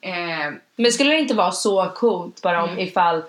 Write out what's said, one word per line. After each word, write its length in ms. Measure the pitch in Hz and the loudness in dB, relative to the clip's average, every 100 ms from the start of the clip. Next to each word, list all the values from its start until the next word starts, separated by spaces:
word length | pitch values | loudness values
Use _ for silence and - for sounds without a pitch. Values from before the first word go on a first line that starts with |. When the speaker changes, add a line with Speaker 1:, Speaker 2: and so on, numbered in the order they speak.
Speaker 1:
Eh, 520 | 185 180 170 160 147 - - - | -10 -8 -6 -6 -6 -8 -12 -2
Speaker 2:
Men 160 | 233 | 0
skulle 180 | 233 277 | 2 2
det 80 | 311 | 2
inte 160 | 277 | 2
vara 180 | 214 180 | 2 0
så 340 | - 220 196 185 - | 0 0 2 0 0
coolt 460 | 240 185 175 - | 0 0 -4 -4
bara 200 | 185 175 | -2 0
om 60 | 170 | 0
Speaker 1:
Mm. 140 | 180 180 | -4 -2
Speaker 2:
ifall 360 | 190 175 165 | 2 2 2